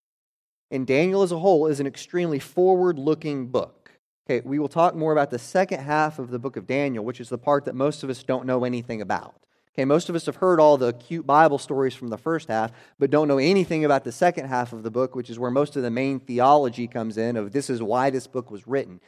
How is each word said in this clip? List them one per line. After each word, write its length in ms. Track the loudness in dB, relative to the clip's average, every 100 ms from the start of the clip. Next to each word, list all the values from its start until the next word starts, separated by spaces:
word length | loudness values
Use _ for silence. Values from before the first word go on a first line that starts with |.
| _ _ _ _ _ _ -10
and 160 | -6 0
Daniel 360 | 2 2 2
as 100 | 0
a 60 | 0
whole 280 | 4 4 4
is 140 | 0
an 80 | -4
extremely 500 | -6 -8 -4 -2 -4
forward-looking 1080 | -6 2 4 4 2 0 0 -2 -2 -6 -4
book. 420 | -4 -4 _ _ _ _ _ -4
Okay, 160 | -4 -2
we 140 | -4
will 80 | -2
talk 260 | 2 2
more 160 | 2 0
about 200 | 0 0
the 100 | -4
second 400 | -4 -2 0 -2
half 400 | -2 0 0 -2
of 100 | -8
the 80 | -8
book 180 | -8 -10
of 120 | -4
Daniel, 360 | -2 -2 -4
which 160 | -8 -10
is 80 | -10
the 100 | -6
part 260 | 0 0
that 100 | 0
most 300 | -2 -2 -2
of 60 | -8
us 120 | -10
don't 240 | -4 -4 0
know 160 | 0
anything 380 | 0 -4 -6 -8
about. 340 | -4 -6 -6 -20 _ _ _
Okay, 120 | -4 2
most 240 | 2 0
of 40 |
us 120 | -6 -6
have 100 | -2
heard 240 | 2 6
all 160 | 6 6
the 160 | 2
cute 340 | -4 -8 -8 2
Bible 300 | 4 6 4
stories 380 | -4 -2 -2
from 140 | -4 -10
the 100 | -8
first 300 | -4 -4 -2
half, 240 | -4 -4 -8 -16 -2
but 100 | 2
don't 180 | 2 2
know 120 | 2
anything 480 | 4 2 2 0 2
about 180 | 2
the 80 | 0
second 360 | 0 0 0 -4
half 260 | -4 -4
of 80 | -6
the 80 | -6
book, 240 | -2 -4
which 160 | -4 -10
is 80 | -6
where 120 | -2
most 260 | 0 0 -2
of 60 |
the 80 | -4
main 300 | -2 -2 -4
theology 680 | -4 2 6 6 4 -4 -8
comes 300 | -6 -6 -4
in 220 | -2 -2
of 140 | -4
this 180 | -4 -4
is 120 | -4
why 280 | -2 0 0
this 160 | -2 -6
book 240 | -10 -10
was 160 | -14 -6
written. 340 | -6 -6 -12